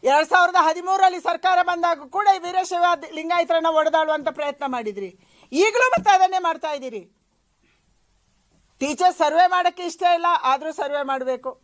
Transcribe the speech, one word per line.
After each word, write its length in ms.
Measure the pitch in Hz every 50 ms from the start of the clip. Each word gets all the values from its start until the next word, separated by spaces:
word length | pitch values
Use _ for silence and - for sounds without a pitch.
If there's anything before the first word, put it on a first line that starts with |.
| -
ಎರಡ್ 260 | 254 277 294 311 311
ಸಾವಿರದ 260 | - 370 359 349 359 370
ಹದಿಮೂರರಲ್ಲಿ 600 | 311 320 320 339 349 359 381 381 381 370 359 359
ಸರ್ಕಾರ 400 | - - 339 330 - 370 370 359
ಬಂದಾಗ 460 | 359 349 349 339 339 339 339 285 294 262
ಕೂಡ 200 | - 381 415 415 392
ಈ 20 | 381
ವೀರಶೈವ 460 | 339 349 359 370 370 370 359 349 349 349 349 339 - 320
ಲಿಂಗಾಯತರನ್ನ 560 | - 311 320 330 349 349 339 339 330 330 320 330
ಒಡೆದಾಳುವಂತ 600 | 320 311 311 320 311 320 311 311 311 302 294 320
ಪ್ರಯತ್ನ 360 | - - 294 285 277 285 285 269
ಮಾಡಿದ್ರಿ, 520 | 254 247 233 214 202 196 196 185 175 _ _ _ _ _ _ _
ಈಗಲೂ 380 | - 277 381 440 415 480 523 523
ಮತ್ತೆ 220 | 494 - - -
ಅದನ್ನೇ 280 | 403 370 370 370 381 381
ಮಾಡ್ತಾ 320 | 359 339 320 320 - 311
ಇದ್ದೀರಿ. 400 | 302 285 262 262 226 208 175 _ _ _ _ _ _ _ _ _ _ _ _ _ _ _ _ _ _ _ _ _ _ _ _ _ _ _ _ _ _ _ _ _ _ _
ಟೀಚರ್ 360 | 269 285 302 285 359 359 359
ಸರ್ವೆ 320 | - 330 294 294 330 359 359
ಮಾಡಕ್ಕೆ 380 | 359 359 359 359 349 359 359
ಇಷ್ಟ 180 | 349 330 - 359 349 349
ಇಲ್ಲ, 100 | 339 339 339 349 311 -
ಆದ್ರೂ 280 | 254 269 277 294 320
ಸರ್ವೆ 320 | 302 330 302 277 285 285 285
ಮಾಡ್ಬೇಕು. 580 | 269 269 269 254 254 254 247 254 254 226 _